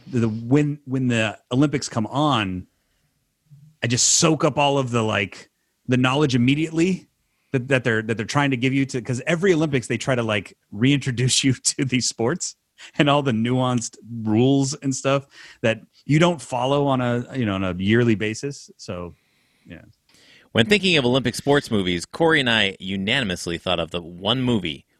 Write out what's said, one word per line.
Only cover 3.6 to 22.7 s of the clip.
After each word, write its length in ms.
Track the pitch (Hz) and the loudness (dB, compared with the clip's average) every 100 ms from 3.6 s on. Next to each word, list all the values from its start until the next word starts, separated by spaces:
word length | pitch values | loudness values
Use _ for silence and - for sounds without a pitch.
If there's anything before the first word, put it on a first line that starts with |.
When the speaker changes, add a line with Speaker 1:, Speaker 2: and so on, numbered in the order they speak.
| - _ | -20 _
Speaker 1:
I 40 | 117 | -2
just 300 | 123 - - | 0 2 2
soak 260 | 165 156 | 2 2
up 140 | 156 135 | 0 2
all 200 | 143 139 | 2 2
of 120 | 127 | 0
the, 120 | 120 | 0
like, 460 | 110 104 101 - - _ _ _ - | 0 -2 -4 -8 -20 _ _ _ -2
the 100 | 127 | 2
knowledge 380 | 127 139 151 123 | 2 2 2 4
immediately 720 | 123 143 160 160 185 175 - _ _ _ _ | 2 2 0 0 0 0 -6 _ _ _ _
that, 160 | 135 123 | -6 0
that 140 | 131 | 0
they're, 180 | 120 110 | 2 0
that 120 | 110 110 | 0 -4
they're 100 | 104 | -2
trying 260 | 147 143 | 0 0
to 60 | 127 | 0
give 160 | 131 | 0
you 120 | 135 135 | 0 -2
to, 160 | 127 | -4
'cause 200 | 110 123 - | -4 -4 -2
every 280 | 170 196 | 0 2
Olympics 340 | 160 160 135 - | 2 2 0 -2
they 100 | 117 | -4
try 160 | - | 0
to, 100 | 120 | 0
like, 320 | 113 104 87 - _ | 0 -2 -4 -14 _
reintroduce 720 | 101 131 143 - 117 127 - | 0 2 2 0 -2 0 2
you 100 | 135 | 2
<laughs> 100 | 123 | 0
to 200 | - - | -2 -2
these 240 | 139 127 - | -2 -2 -2
sports 480 | - 117 180 - - _ - - - | -2 -2 -2 -6 -12 _ -20 -6 0
and 120 | 143 | 2
all 140 | 147 | 4
the 80 | 135 | 2
nuanced 640 | 110 117 127 127 123 117 - 113 117 | 0 0 0 2 0 -4 -12 -14 -6
rules 520 | 107 107 131 139 135 156 | 0 4 4 4 0 -4
and 200 | 135 131 | -6 -4
stuff 300 | 135 139 - - - - | 0 -2 -4 -16 -20 -4
that 200 | 113 110 - _ - | -2 -2 -6 _ 0
you 140 | 151 | 4
don't 220 | 175 160 | 4 0
follow 440 | - 123 131 143 143 | -6 -4 0 2 2
on 160 | 127 | 0
a, 240 | 123 120 120 135 | 0 -2 -4 -4
you 100 | 110 | -2
know, 100 | 95 | 0
on 80 | |
a 100 | 95 | -2
yearly 420 | 90 98 113 120 101 | -2 2 4 4 2
basis. 540 | 107 110 143 139 - - | 0 -6 -8 -12 -18 -18
So, 380 | - 90 87 - _ _ _ _ - | -14 -12 -12 -16 _ _ _ _ -20
yeah. 160 | 82 - _ _ _ _ - _ | -20 -20 _ _ _ _ -20 _
Speaker 2:
When 160 | 113 113 | -4 0
thinking 300 | 208 190 160 | 0 2 2
of 80 | 120 | 2
Olympic 280 | 131 120 | 0 -2
sports 380 | - 143 143 - | -4 0 0 0
movies, 340 | 110 92 87 - | -2 -2 -4 -6
Corey 340 | - 165 156 | -2 2 2
and 100 | 127 | 2
I 260 | 110 98 | 2 0